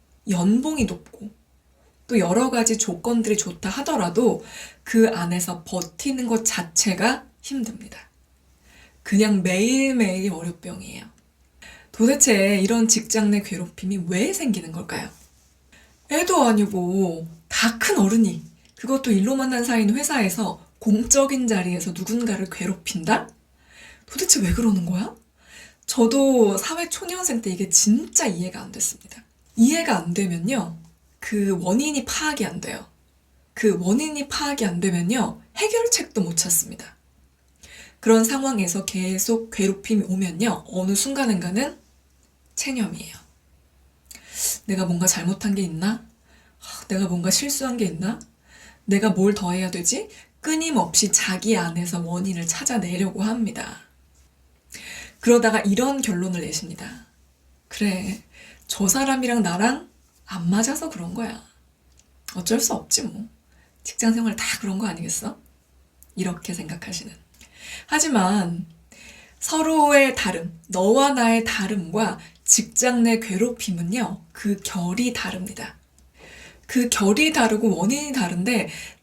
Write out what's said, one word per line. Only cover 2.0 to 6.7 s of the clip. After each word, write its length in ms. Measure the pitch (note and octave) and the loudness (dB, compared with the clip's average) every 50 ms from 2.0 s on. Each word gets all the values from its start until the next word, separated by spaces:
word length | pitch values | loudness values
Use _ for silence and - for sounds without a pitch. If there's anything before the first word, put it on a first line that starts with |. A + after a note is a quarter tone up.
| _ | _
또 120 | - B3 G#3 | 0 2 2
여러 300 | E3+ E3+ F#3 A#3 B3+ C4 | 4 4 2 2 2 2
가지 280 | B3 A#3 A3 - A3+ | 2 2 2 2 0
조건들이 600 | A3 - G3 F3 E3+ - A#3 A#3+ A3+ A3 G#3+ G#3 | 0 -2 -4 -4 -4 -2 0 0 2 2 2 0
좋다 320 | G3+ - F#3 E3+ - - F#3+ | 0 -2 -6 -6 -8 -6 -6
하더라도 720 | G3 C4+ C#4+ E4 D4+ A3+ F3+ F3 E3+ G#3+ B3+ G#3 E3 - - - - - - - - _ - | -4 -4 -4 -2 0 0 0 0 2 4 4 4 2 0 -6 -14 -18 -18 -18 -18 -20 _ -6
그 260 | - - A3+ A3 A3 | 0 4 6 6 6
안에서 540 | A3+ F3 F3 F3 F3+ F3+ - F#3 F3+ F3 - | 4 0 -2 -2 -2 -2 -2 -4 -6 -10 -10
버티는 640 | - F#3+ F3+ - - - - - C#4 C4 B3+ B3 | -8 -6 -6 -6 -8 -10 -6 -4 -4 -2 -2 -2
것 160 | A3+ A3+ A3+ A3+ | 0 0 0 0
자체가 840 | - - G3 F3 - | 0 -2 -2 -4 -4